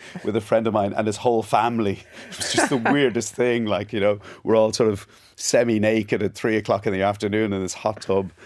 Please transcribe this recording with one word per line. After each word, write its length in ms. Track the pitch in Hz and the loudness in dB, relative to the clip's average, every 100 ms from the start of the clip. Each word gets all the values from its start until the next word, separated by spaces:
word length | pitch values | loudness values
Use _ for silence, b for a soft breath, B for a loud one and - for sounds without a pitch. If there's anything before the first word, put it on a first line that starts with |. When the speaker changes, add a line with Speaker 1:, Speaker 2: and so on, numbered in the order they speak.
| B B | B B
Speaker 1:
with 120 | - 107 | -4 -4
a 60 | |
friend 240 | 104 113 113 | 0 0 2
of 60 | |
mine 200 | 107 101 | 0 0
and 140 | - 107 | 0 -2
his 100 | 104 | 0
whole 260 | 127 117 | 0 0
family. 600 | 104 113 113 117 104 95 - B B | 2 0 2 0 -2 -4 -8 B B
It 60 | B | B
was 160 | - | -4
just 160 | - - | 0 2
the 80 | 139 | 2
Speaker 2:
<laughs> 140 | 113 | 2
Speaker 1:
weirdest 420 | 143 135 113 113 - | 2 2 0 -4 0
thing. 300 | 123 120 110 | 0 2 0
Like, 260 | 95 104 | -2 -2
you 60 | 113 | 0
know, 200 | 101 104 B B | 0 0 B B
we're 120 | 95 110 | 2 4
all 160 | 110 | 4
sort 160 | 107 113 | 4 2
of 180 | 101 - b b b | 0 -6 b b b
semi-naked 840 | - 127 120 110 107 113 104 113 | 0 2 4 2 2 2 0 -2
at 100 | 98 | -2
three 220 | - 123 110 | -2 -2 0
o'clock 300 | 101 101 107 | 0 0 0
in 60 | |
the 80 | 95 | 0
afternoon 520 | 98 104 107 107 110 | 0 0 -2 0 0
in 80 | 98 | -2
this 120 | 92 | -4
hot 280 | - 110 107 | -4 -4 -4
tub. 300 | - 98 95 - | -2 -2 -2 -8